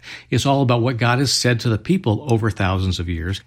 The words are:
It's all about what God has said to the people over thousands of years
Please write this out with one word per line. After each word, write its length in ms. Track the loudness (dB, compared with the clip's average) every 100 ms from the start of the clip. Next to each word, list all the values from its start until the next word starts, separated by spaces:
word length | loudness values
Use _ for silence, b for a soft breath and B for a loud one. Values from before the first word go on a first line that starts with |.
| B B -4
It's 160 | 0 2
all 160 | 2
about 200 | 2 2
what 140 | 0 0
God 240 | 0 2
has 140 | 0
said 260 | 0 0 0
to 80 | 0
the 80 | -2
people 540 | 0 0 0 0 0
over 180 | 0 0
thousands 480 | -2 0 0 0 -2
of 100 | -4
years 320 | -4 -6 -6